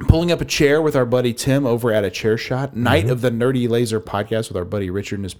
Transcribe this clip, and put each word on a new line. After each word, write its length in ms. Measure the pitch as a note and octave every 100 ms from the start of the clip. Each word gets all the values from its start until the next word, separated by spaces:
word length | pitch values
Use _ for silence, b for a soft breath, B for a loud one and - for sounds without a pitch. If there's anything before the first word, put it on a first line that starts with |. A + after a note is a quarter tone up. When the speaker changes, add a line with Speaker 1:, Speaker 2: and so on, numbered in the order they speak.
| -
Speaker 1:
pulling 200 | D#3+ F3
up 120 | D#3
a 40 | D3
chair 360 | - C#3+ D3+
with 120 | D#3
our 120 | C#3+ A#2+
buddy 280 | B2+ B2
Tim 320 | A2+ C#3 C3+ C3
over 240 | A#2 A#2+
at 140 | G#2+
A 60 | G2
Chair 280 | - A2+ A2+
Shot. 380 | - B2+ C3+ A2
Night 280 | A#2+ C#3 A2+
Speaker 2:
Mm-hmm. 60 |
Speaker 1:
of 80 | B2+
the 100 | B2
Nerdy 380 | A#2 B2 C3 A#2+
Laser 320 | A#2 A#2 A2
podcast 480 | - G2+ G#2+ A2+ A2+
with 80 | G2
our 80 | F2+
buddy 240 | G#2 F#2+
Richard 260 | F#2+ - G2+
and 40 |
his 120 | F#2+